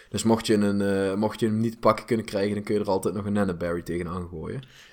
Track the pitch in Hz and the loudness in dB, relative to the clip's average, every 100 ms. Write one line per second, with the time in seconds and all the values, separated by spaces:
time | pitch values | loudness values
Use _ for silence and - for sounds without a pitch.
0 | - 95 110 113 - 104 101 101 101 98 | -8 -2 2 2 4 4 4 2 0 2
1 | 98 98 107 - 113 107 117 113 113 110 | 0 0 -2 0 0 0 -2 2 2 2
2 | - 113 107 98 104 104 104 104 101 95 | 0 -2 -2 -2 0 -2 -2 0 2 0
3 | 101 98 104 104 95 85 87 87 85 87 | 0 -2 -2 0 0 -2 -4 -4 -4 -6
4 | 85 92 87 85 82 127 - - - | -4 -6 -8 -10 -8 -10 -12 -20 -20